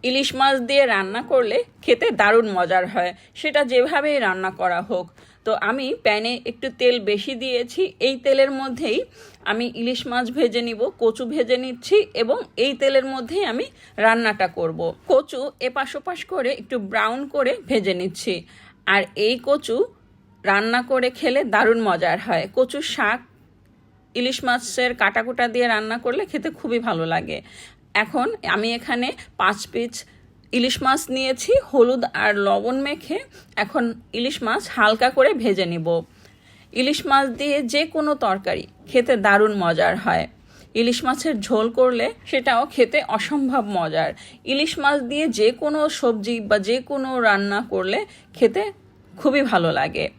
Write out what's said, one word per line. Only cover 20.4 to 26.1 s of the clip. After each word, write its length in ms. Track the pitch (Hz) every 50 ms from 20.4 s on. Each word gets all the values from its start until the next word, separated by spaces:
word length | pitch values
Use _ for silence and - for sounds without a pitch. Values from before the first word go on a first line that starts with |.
| _
রান্না 380 | 196 196 202 208 226 233 247 247 247
করে 200 | 269 262 247 247 247 -
খেলে 220 | - 294 247 277 330 240 208
দারুণ 260 | 208 247 220 226 233 226 208
মজার 300 | 175 170 170 170 160 190 208
হয়। 200 | 233 185 160 147 196 -
কচুর 300 | - 262 247 - 285 320 - -
শাক 260 | - 247 208 226 247 - _ _ _ _ _ _ _ _ _ _ _ _ _ _ _ _ _ _
ইলিশ 220 | 240 247 254 262 - -
মাছের 480 | 254 240 247 240 - - - 247 247 247 240
কাটাকুটা 440 | 214 196 220 233 220 240 254 240 247 240
দিয়ে 200 | 220 247 247 240
রান্না 300 | 226 214 214 220 226 240 240
করলে 200 | 247